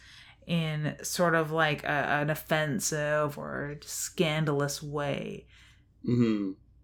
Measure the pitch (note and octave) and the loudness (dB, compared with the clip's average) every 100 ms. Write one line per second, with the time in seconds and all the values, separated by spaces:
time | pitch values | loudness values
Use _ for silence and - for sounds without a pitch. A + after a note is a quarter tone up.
0 | - - - - - E3+ D#3 D3+ D3 - | -20 -20 -20 -14 -4 -2 -2 -2 -4 -4
1 | - - F3 E3 D3+ D#3+ D#3 D3 - D3 | -4 2 4 4 2 2 2 0 0 0
2 | - D3 D3 D3+ - D#3 D3+ - - D#3 | 2 2 2 -2 0 0 2 0 0 0
3 | D3 D3+ D3 C#3+ D3 C3 C#3+ D3 - - | 2 2 2 -2 -8 -6 -6 -8 -10 -8
4 | - - D#3+ D#3 D#3 C#3+ C#3+ - D3 D3 | -4 0 2 2 2 2 0 -2 -6 -4
5 | C#3+ C3+ G#2+ G2 - - - - _ _ | -2 -2 -4 -10 -14 -20 -20 -20 _ _
6 | A#2+ B2 A2+ G#2+ G2 - - - | 0 4 4 2 0 -6 -16 -20